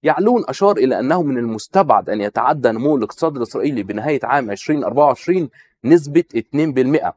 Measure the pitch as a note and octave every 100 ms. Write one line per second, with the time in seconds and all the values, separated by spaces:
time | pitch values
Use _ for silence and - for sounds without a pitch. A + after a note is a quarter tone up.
0 | D#3+ D3 G3+ B3 - - G3+ G3+ C3 G2+
1 | B2+ F3 D3+ B2+ A#2 A2 - F#3+ D#3+ G#2+
2 | F#2 G#2+ G2+ G#2+ B2 D3+ A#2+ A2 C3 C#3+
3 | A2 - D#3+ C#3+ A#2 - C3 C3 G2 G#2
4 | C3 C#3+ A2+ C#3 A#2 G2+ - D3 G2+ A#2+
5 | D3 B2 - F#3 D3+ _ _ _ A#2 E3+
6 | C#3+ D3 - A#2 A2+ C#3+ D#3+ C3 B2+ A#2
7 | F2